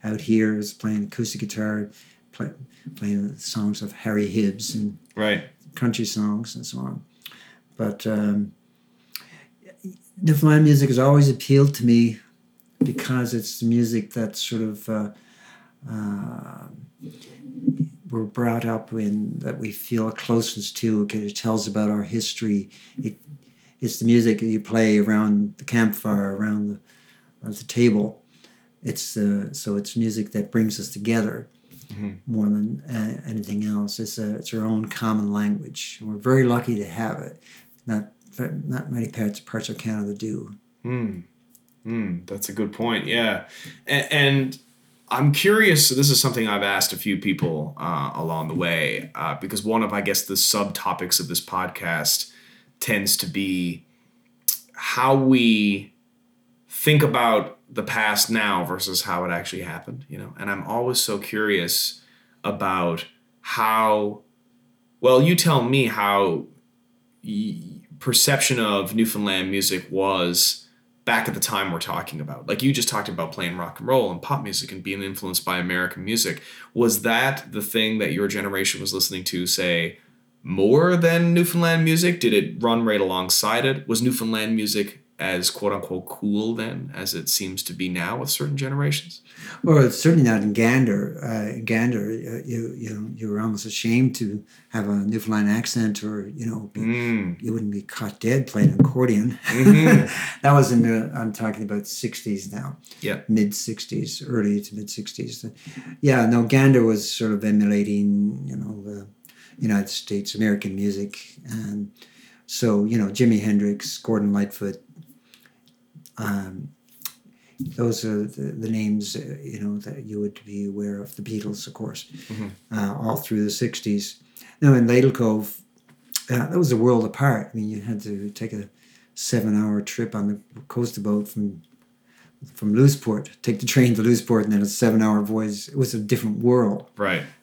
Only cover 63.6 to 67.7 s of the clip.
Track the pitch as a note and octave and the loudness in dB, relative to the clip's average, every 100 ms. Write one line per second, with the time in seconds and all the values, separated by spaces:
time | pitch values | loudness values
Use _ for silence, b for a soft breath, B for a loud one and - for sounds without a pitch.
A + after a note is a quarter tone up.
63.6 | A2 A2 A2 G#2+ G#2 G#2 _ _ _ _ | 2 4 4 2 0 -6 _ _ _ _
64.6 | _ _ _ _ B2 B2+ D#3 F3 E3 C#3+ | _ _ _ _ 6 8 8 6 4 4
65.6 | A#2+ C#3 B2 A2+ G2+ G2+ G2 E2 - _ | 4 2 2 2 2 4 2 0 -6 _
66.6 | _ _ _ _ _ _ - G#2 G#2+ - | _ _ _ _ _ _ -8 -4 -4 -6
67.6 | E2 | -12